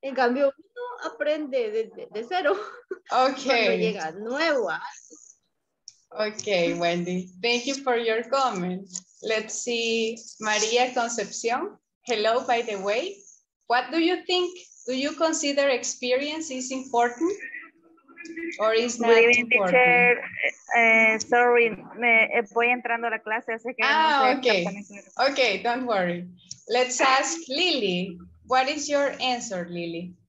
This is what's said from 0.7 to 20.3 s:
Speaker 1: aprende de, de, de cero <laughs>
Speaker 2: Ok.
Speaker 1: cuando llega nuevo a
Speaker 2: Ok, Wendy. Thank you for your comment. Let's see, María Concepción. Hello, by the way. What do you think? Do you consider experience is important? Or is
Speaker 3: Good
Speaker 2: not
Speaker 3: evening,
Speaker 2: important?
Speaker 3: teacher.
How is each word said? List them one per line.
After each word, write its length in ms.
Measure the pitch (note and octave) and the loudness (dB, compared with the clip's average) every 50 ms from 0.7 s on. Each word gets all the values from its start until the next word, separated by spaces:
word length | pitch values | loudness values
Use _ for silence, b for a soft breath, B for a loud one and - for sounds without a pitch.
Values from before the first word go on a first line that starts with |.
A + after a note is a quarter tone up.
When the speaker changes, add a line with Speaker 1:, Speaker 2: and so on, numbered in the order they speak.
| _ - A#4+ B4 A#4+ - - E4 - | _ -14 -12 -12 -12 -10 -10 -10 -6
Speaker 1:
aprende 560 | - D4 D4 D4+ D#4 D4+ C4+ B3+ C4 A#3+ G#3+ | -4 -2 -2 -2 -2 -4 -4 -2 -2 -2 -2
de, 120 | G#3 A3+ A3 A3 - | -2 -4 -4 -6 -8
de, 140 | - - - | -16 -18 -12
de 140 | - G#3 A#3 | -10 -10 -8
cero 300 | A#3+ F4+ F4+ F#4+ - - | -4 -4 0 2 2 0
<laughs> 580 | G4 G#4+ - - - - _ F#4+ - _ - | 0 -2 -12 -14 -18 -14 _ -14 -14 _ -2
Speaker 2:
Ok. 320 | - A#3+ C4 C4+ C#4+ - - | 2 2 2 2 2 -2 -2
Speaker 1:
cuando 280 | - C4 A#3 A3 G3 F#3 | 0 2 2 4 2 2
llega 380 | F3+ F3 F3 - F#3+ D#3+ D#3+ | 2 0 -2 -2 -2 -6 -8
nuevo 580 | D#3+ F#3+ G#3 A3+ B3 C#4+ D#4+ E4 D4+ C4 A3 F3+ | -8 -8 -8 -6 -4 -2 0 0 0 0 0 -2
a 120 | D#3 E3 G#3+ - - - _ - - - - _ - _ _ _ _ _ _ _ _ _ _ - _ _ _ _ | -4 -6 -6 -10 -14 -16 _ -20 -20 -20 -20 _ -20 _ _ _ _ _ _ _ _ _ _ -20 _ _ _ _
Speaker 2:
Ok, 680 | - G#3+ G#3+ G#3+ G#3+ G#3+ - G#3+ G3+ F3+ E3+ E3+ E3+ E3+ | -6 -4 -4 -4 -4 -8 -4 0 0 2 2 2 0 0
Wendy. 500 | E3+ E3+ F3 F3 F3 F3+ F3+ F3+ F#3 - - - | 0 0 0 0 -2 -4 -4 -6 -6 -8 -14 -6
Thank 240 | - A#3 A#3+ A#3+ A#3+ | -2 0 0 0 -2
you 100 | C4+ C#4 C4+ - | -4 -6 -4 -2
for 120 | C4 B3 A#3 | -2 0 0
your 300 | A#3+ A3+ A3 A3 A#3 A#3+ | 0 0 0 -2 -2 -2
comment. 600 | C#4 C4+ C4+ B3 A3 F#3 F3 F3+ F3+ F#3+ G3 F#3+ - - - _ _ _ | 0 0 0 0 0 -2 -4 -4 -4 -6 -10 -12 -14 -14 -14 _ _ _
Let's 400 | - G#3 A3 A3 G#3+ A3 - - - | -4 -2 -2 -2 -2 -6 -10 -8 -6
see, 520 | B3 A#3+ A#3 A#3 A#3 A3+ A3+ A3+ A3 A#3 A3+ - - - _ | -4 -2 -2 -2 0 0 0 -2 -2 -4 -8 -12 -20 -16 _
María 520 | A3 G#3+ G#3+ G#3 G#3+ A3 A#3 A#3+ B3 B3+ B3 | -4 -2 0 0 0 2 2 2 2 2 0
Concepción. 840 | B3+ A#3 A#3 - - G3+ - - - - A3+ A#3 B3+ E4 G#4 - _ _ _ _ _ _ | -2 -2 -2 -2 -4 -6 -6 -8 -6 -4 -2 -2 -2 -4 -6 -10 _ _ _ _ _ _
Hello, 420 | - A#3+ G#3+ G#3 A3 A3+ B3 C4 C4 | -4 -2 0 2 2 2 2 2 0
by 160 | B3 A#3 A#3 | 0 0 0
the 140 | A3+ G#3+ G3 | -2 -6 -4
way. 400 | F#3+ G3+ G#3 A#3 D#4 F#4+ G4+ - _ - - _ _ _ _ _ _ _ | -2 -2 -2 -2 -2 -4 -8 -12 _ -20 -20 _ _ _ _ _ _ _
What 240 | A#3 B3 B3 B3 | 0 0 0 0
do 80 | C4+ E4 | 0 2
you 240 | E4 E4+ F4+ F4 - | 2 2 2 0 -2
think? 320 | - F4+ F4+ F4+ F4 - - - - _ - - - | -2 0 0 0 -2 -4 -10 -20 -20 _ -16 -8 -6
Do 60 | B3+ | -4
you 160 | C4 C4+ D4 D#4 | -2 -2 -4 -2
consider 540 | - E4+ D#4+ D#4+ - - C#4+ C#4+ C#4 C#4 C#4 | 0 0 0 0 0 -2 -2 0 2 2 2
experience 800 | B3+ A#3+ A#3+ - - - - B3 B3 B3+ C#4+ D4 D4+ D#4+ D#4+ - | 2 0 -2 -6 -8 -6 -2 0 0 0 0 -2 -6 -6 -8 -8
is 220 | C4 B3+ B3+ B3+ | -8 -8 -8 -8
important? 600 | C4 C4 B3+ - - A#3 A#3 A#3+ A#3+ - E4 F4 G#4 A4 - - - - - - _ _ _ _ _ _ _ _ - - - D#4+ E4 - - - - - | -8 -8 -8 -2 0 2 2 2 0 -2 -2 -2 -2 -4 -8 -14 -14 -16 -18 -18 _ _ _ _ _ _ _ _ -20 -18 -16 -14 -12 -8 -8 -8 -6 0
Or 140 | G#3 A3 A3 | 0 2 2
is 240 | A3+ A#3+ B3 A#3 A3+ | 2 2 0 -2 -2
Speaker 3:
Good 100 | A#3 A#3 | 4 6
Speaker 2:
not 100 | A#3 A3+ | 8 8
Speaker 3:
evening, 300 | A3+ A#3 A#3+ A#3 A#3+ A#3 | 8 6 6 4 2 2
Speaker 2:
important? 220 | A#3+ A#3+ G3 F3+ - | 2 2 2 4 4
Speaker 3:
teacher. 480 | B3+ B3 B3 B3 B3 A#3+ A#3+ A#3+ - - - | 6 6 6 6 6 6 6 4 2 0 -10